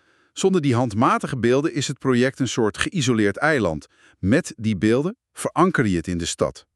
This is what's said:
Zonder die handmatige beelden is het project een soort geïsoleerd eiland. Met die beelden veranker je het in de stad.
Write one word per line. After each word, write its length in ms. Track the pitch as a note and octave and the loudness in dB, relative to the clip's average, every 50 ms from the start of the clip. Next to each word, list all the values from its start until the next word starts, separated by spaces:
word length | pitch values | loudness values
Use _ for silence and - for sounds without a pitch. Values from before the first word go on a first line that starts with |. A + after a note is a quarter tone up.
| _ _ _ _ _ _ _ | _ _ _ _ _ _ _
Zonder 280 | - - F#3+ F#3+ F#3 | -2 0 2 2 2
die 140 | C#3+ C#3+ A#2+ | 2 2 2
handmatige 640 | A#2 C3 A#2+ G2 G#2 B2+ D#3 G#3 A#3 - F3 - B2 | 2 0 0 0 2 2 2 2 0 -2 -6 -6 -2
beelden 360 | G#2 A#2+ B2 C3+ D3 F3 - | 0 2 2 2 0 -2 -4
is 140 | D#3 B2+ - | -4 -6 -6
het 120 | C#3 - | -8 -4
project 400 | - C3+ B2+ A#2+ B2 C3+ - - | -2 0 2 2 2 0 0 -2
een 80 | C3+ A#2 | -4 -4
soort 300 | - - A#2 G#2 - - | 0 0 0 0 0 -2
geïsoleerd 600 | - D#3 - F#3 B2 A#2 B2 A2 G#2+ G2+ G2 - | -6 -4 -2 -2 0 0 2 2 2 0 0 0
eiland. 500 | - D3+ D#3+ C3+ G#2 F2 D#2 D2 - _ _ _ _ _ _ _ | 0 0 0 2 0 0 -2 -4 -10 _ _ _ _ _ _ _
Met 340 | - F#2 A#2 E3 F3+ - - - | 0 2 2 2 0 -2 -12 -6
die 200 | A2 A2 A2 F2 | -4 -2 -2 0
beelden 400 | G#2 G#2+ A2+ C3 D3 F3+ A3+ - _ _ _ | 2 2 2 2 0 -2 -6 -8 _ _ _
veranker 540 | - - - - - E3+ F#3+ - - C3 G#2 | -6 -6 -4 0 2 2 2 2 0 0 2
je 100 | F#2 E2+ | 0 -2
het 100 | D#2+ - | -2 -2
in 100 | F2+ E2+ | -4 -4
de 80 | E2+ | -4
stad. 400 | - - - - C#2+ C#2 - - _ _ | -6 -2 -2 -2 -2 -2 -8 -20 _ _